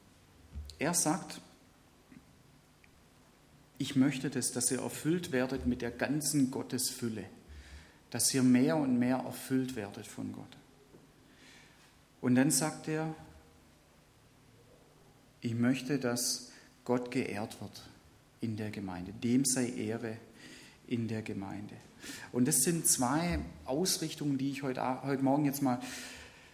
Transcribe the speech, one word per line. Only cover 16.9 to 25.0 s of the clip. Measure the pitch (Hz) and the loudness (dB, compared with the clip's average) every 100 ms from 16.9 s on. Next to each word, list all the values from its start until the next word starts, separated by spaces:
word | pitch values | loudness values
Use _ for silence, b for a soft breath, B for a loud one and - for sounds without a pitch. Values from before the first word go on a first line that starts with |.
| 123 123 | 0 0
geehrt | 131 - 101 113 - | -2 -2 -2 -6 -8
wird | 101 - - - - - _ - | -14 -14 -18 -20 -20 -20 _ -8
in | 113 107 | -6 -4
der | 107 | -6
Gemeinde. | 104 98 90 92 | -6 -6 -6 -8
Dem | 110 120 123 135 | -4 2 4 4
sei | 131 120 | 2 0
Ehre | - 107 113 113 113 - B B B B B - | -2 -4 -4 -6 -8 -14 B B B B B -6
in | 120 113 | -4 -2
der | 110 | -4
Gemeinde.“ | 107 107 98 98 104 117 - - B B B | -6 -6 -8 -10 -12 -14 -20 -18 B B B
Und | 123 127 | 2 4
das | 156 | 4
sind | - 170 151 | 2 2 2
zwei | - 123 147 175 170 - - - | 4 4 2 2 0 -4 -8 -2
Ausrichtungen, | 135 185 - 160 - 151 135 | 0 2 0 -2 -2 0 0
die | 139 | 0
ich | 135 | -2
heute | 139 123 | -2 0
A-, | 113 131 | 0 0